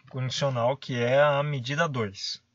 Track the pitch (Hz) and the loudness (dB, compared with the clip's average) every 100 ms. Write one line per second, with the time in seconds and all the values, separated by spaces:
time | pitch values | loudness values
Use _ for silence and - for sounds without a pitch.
0 | - 131 127 - 143 123 117 139 - 123 | -12 -6 -6 -2 -2 2 0 0 -4 -2
1 | 120 135 147 143 147 139 120 147 170 127 | 2 4 4 4 0 -4 -4 -2 0 0
2 | 104 101 - - _ | -4 -6 -10 -10 _